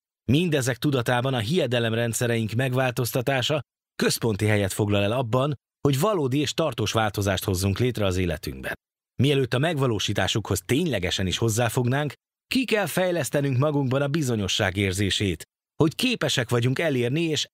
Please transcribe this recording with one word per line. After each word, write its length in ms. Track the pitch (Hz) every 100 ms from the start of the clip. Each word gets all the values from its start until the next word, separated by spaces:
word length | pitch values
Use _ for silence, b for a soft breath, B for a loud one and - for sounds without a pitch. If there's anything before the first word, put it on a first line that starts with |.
| _ _ -
Mindezek 460 | 143 180 147 123 120
tudatában 580 | 151 131 117 123 131
a 40 | 127
hiedelemrendszereink 1120 | 104 180 135 120 117 113 120 110 120 117 107
megváltoztatása 1080 | 113 135 127 131 120 120 135 120 135 117 147 - _ _ -
központi 440 | 233 - 120 98 107
helyet 260 | 107 95
foglal 300 | - 104 101
el 100 | 101
abban, 420 | 123 120 127 143 143 _ _
hogy 200 | 143 135
valódi 380 | 208 190 135 139
és 160 | 139
tartós 380 | - 156 117 104
változást 520 | 113 107 107 101 92
hozzunk 340 | - 90 98 92
létre 260 | 123 113
az 120 | 98 90
életünkben. 560 | 90 78 - 67 64 - _ _ _ -
Mielőtt 320 | 135 139 127
a 40 | 127
megvalósításukhoz 1040 | 160 147 135 104 - 104 95 113 - 98 -
ténylegesen 600 | 127 175 107 87 - 92
is 100 | 80
hozzáfognánk, 760 | 113 107 120 131 120 139 147 - _ _ -
ki 180 | 262
kell 220 | 240 214 185
fejlesztenünk 720 | - 185 170 131 147 139 123
magunkban 440 | 147 147 131 131
a 60 | 139
bizonyosság 680 | 160 127 113 92 - 98 95
érzését, 640 | 98 92 98 - 101 80 - _ _
hogy 200 | - 156
képesek 560 | - 254 226 147 - 120
vagyunk 280 | 123 123 135
elérni 440 | 165 127 120 151
és 260 | 170 147 -